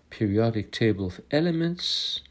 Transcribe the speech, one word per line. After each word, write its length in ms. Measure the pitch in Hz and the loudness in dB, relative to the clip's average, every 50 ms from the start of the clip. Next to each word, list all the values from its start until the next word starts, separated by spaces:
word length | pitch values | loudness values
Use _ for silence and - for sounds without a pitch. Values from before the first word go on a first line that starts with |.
| _ _ - | _ _ -6
Periodic 520 | - 117 101 98 107 113 117 113 110 98 - - - | -2 0 2 2 4 2 2 2 -2 -4 -6 -2 0
Table 320 | 120 110 104 95 98 92 | 2 2 2 2 -2 -4
of 40 | 87 - - - | -6 -8 -6 -2
Elements 920 | - 147 160 175 165 160 165 170 175 175 - - - - - - - - - - | 0 2 2 2 2 0 0 -2 -2 -4 -4 -4 -2 -2 -2 -4 -4 -6 -8 -12